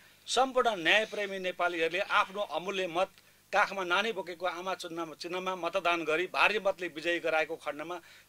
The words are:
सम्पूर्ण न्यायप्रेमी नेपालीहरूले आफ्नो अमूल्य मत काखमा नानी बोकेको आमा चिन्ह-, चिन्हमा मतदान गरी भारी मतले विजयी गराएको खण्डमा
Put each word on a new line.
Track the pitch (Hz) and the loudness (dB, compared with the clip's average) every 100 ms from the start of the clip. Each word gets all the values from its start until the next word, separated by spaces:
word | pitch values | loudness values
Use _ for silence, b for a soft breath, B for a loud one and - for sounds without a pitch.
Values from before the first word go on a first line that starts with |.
| B B - | B B -2
सम्पूर्ण | - 262 254 240 208 | 2 4 4 2 2
न्यायप्रेमी | 165 196 214 208 202 196 | 4 4 4 -2 -4 -4
नेपालीहरूले | 185 180 175 175 165 175 | -4 0 0 2 0 0
आफ्नो | 202 190 196 185 | 2 2 2 -2
अमूल्य | - 156 175 196 185 | -4 -4 -4 -4 -2
मत | 165 190 - b b _ | 0 -2 -4 b b _
काखमा | 196 202 196 | 2 2 0
नानी | 180 180 214 | 0 2 2
बोकेको | 185 170 170 180 | -2 -8 -6 -4
आमा | 170 185 180 | -4 -4 -6
चिन्ह-, | 180 165 165 | -6 -8 -8
चिन्हमा | 147 175 180 185 185 | -10 -8 -6 -4 -4
मतदान | 170 - 175 175 | -2 0 2 2
गरी | 156 156 180 | 2 0 0
भारी | 139 170 208 | 2 2 2
मतले | 196 190 180 | 0 -2 -4
विजयी | 147 160 170 | -4 -2 -2
गराएको | 156 160 156 160 | 0 0 0 -4
खण्डमा | - 147 156 175 B B | -8 -8 -8 -10 B B